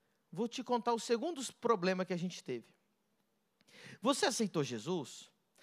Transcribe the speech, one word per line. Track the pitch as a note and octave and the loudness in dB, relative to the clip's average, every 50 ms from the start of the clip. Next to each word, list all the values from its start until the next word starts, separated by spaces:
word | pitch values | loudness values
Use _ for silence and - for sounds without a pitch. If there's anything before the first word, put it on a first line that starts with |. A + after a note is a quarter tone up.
| _ _ _ _ _ _ | _ _ _ _ _ _
Vou | - E3 A#3 | -4 -4 -4
te | A#3 - - - | -2 -2 -6 -2
contar | - B3 A#3 A3 A#3+ A#3 | 0 0 0 2 2 0
o | A3+ | 0
segundo | - - A#3 A3 B3 F4 E4+ C#4 A#3+ - - | 2 0 0 2 2 -2 -4 -4 -6 -8 -10
problema | _ - A3+ A#3 F#3 E3+ F#3 F#3+ F#3 F#3 | _ 2 2 4 4 4 2 2 2 0
que | - F#3 | -2 0
a | E3+ | -2
gente | E3+ F3+ - - - | -2 -4 -4 -6 -6
teve. | - B2+ A#2 - - _ _ _ _ _ _ _ _ _ _ _ _ _ _ _ _ _ _ _ _ - - - - - - | -6 -6 -6 -6 -12 _ _ _ _ _ _ _ _ _ _ _ _ _ _ _ _ _ _ _ _ -20 -20 -18 -18 -16 0
Você | - B3 C#4 - G#4 | 2 2 4 4 4
aceitou | F#4+ A3 - A3+ F#3 - E3 C#3 | 2 2 2 0 2 2 0 0
Jesus | B2 B2 A2 G#2 D#3 F#3 E3+ B2+ - - - - - _ _ _ _ _ _ | 0 -2 -6 -4 -2 -4 -4 -4 -6 -10 -16 -18 -20 _ _ _ _ _ _